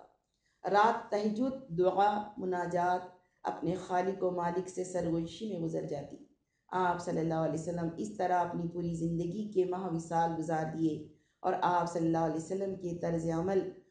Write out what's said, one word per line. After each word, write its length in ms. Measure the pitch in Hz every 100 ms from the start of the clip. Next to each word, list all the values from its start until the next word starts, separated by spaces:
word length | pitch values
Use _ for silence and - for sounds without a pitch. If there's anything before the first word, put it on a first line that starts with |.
| - _ _ _ _ _ 185
رات 400 | 202 226 226 -
تہجد، 680 | 208 214 208 262 - - 165
دعا، 520 | 180 185 208 208 - -
مناجات، 840 | 185 180 175 175 180 180 180 - _ _
اپنے 320 | - - 160
خالق 480 | 180 - 180 190 190
و 80 | 180
مالک 380 | 175 175 180 180
سے 160 | 180
سرگوشی 680 | 180 180 170 165 165 - 220
میں 80 | 175
گزر 240 | 165 160
جاتی۔ 320 | - 143 - - - _ _ _ _
آپ 340 | 185 180 175
صلی 180 | 175 160
اللہ 140 | 165
علیہ 260 | 160 156 165
وسلم 280 | 180 170 165 -
اس 200 | - -
طرح 280 | 180 180
اپنی 240 | 170 170 170
پوری 260 | 175 170
زندگی 560 | 165 165 165 170 208 208
کے 100 | 370
ماہ 280 | 180 180 185
وصال 380 | 165 - 165 165 160
گزار 260 | 156 160 160 160
دیے 300 | 160 151 - - _ _
اور 120 | 269 -
آپ 300 | 175 175 170
صلی 140 | 175 165
اللہ 120 | 165
علیہ 180 | 165 156
وسلم 400 | - 190 196 180
کے 220 | 175 170
طرز 280 | 170 165 165
عمل 400 | 165 185 190 175 - -